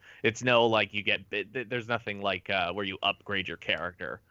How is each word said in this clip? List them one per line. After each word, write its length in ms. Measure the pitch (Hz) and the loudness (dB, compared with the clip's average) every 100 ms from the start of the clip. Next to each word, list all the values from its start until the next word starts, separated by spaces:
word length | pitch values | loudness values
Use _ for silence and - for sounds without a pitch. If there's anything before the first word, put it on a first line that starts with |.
| - - | -20 -2
It's 200 | 120 113 | -2 0
no, 220 | 123 120 117 | 4 6 6
like, 280 | 110 101 | 4 2
you 100 | 104 | -2
get, 260 | 101 101 101 | -2 -2 -2
th-, 160 | 104 98 | -6 -4
th-, 160 | 127 110 | -8 -6
there's 180 | 123 113 | -6 -2
nothing 340 | 117 110 101 | -4 -4 -4
like, 280 | 101 95 - | -2 -2 0
uh, 240 | 98 87 | 0 0
where 100 | 95 | -2
you 140 | 98 92 | -4 -2
upgrade 460 | 101 95 - 98 87 | -4 -4 -4 -4 -4
your 100 | 85 | -4
character 640 | - 82 87 90 80 - _ | -2 -2 -4 -6 -10 -10 _